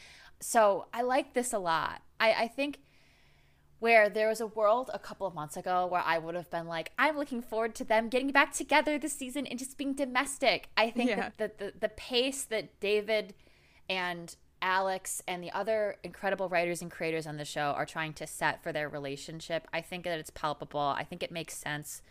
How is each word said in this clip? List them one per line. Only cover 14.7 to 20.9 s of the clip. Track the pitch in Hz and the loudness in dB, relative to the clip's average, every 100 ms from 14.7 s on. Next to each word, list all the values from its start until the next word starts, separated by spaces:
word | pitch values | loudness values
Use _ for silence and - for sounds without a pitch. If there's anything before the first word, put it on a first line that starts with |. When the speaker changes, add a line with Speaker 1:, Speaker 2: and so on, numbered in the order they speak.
| 185 190 190 - - - | 2 2 -2 -4 -6 -6
Speaker 1:
and | 180 | -6
the | 175 | -4
other | 196 202 220 202 - | -4 0 2 0 -4
incredible | 180 - 196 190 185 | -10 -4 -2 0 0
writers | 175 175 170 | 2 2 -2
and | 175 | -6
creators | - 160 160 156 | -4 -2 -2 -4
on | 151 | -8
the | |
show | 147 151 147 135 | -6 -2 -2 -2
are | |
trying | - 165 156 | -4 -4 -6
to | 151 156 | -8 -12
set | - 156 - | 0 0 0
for | 170 | -4
their | 156 147 | -4 -4
relationship, | 151 139 143 - 160 - 160 - | -4 -6 -6 -10 -12 -6 -6 -4
I | 165 | -6
think | - 180 | -6 -8
that | 175 160 | -4 -4
it's | 156 | -6
palpable. | - 156 147 147 147 | -6 -4 -4 -4 -2
I | 143 | 0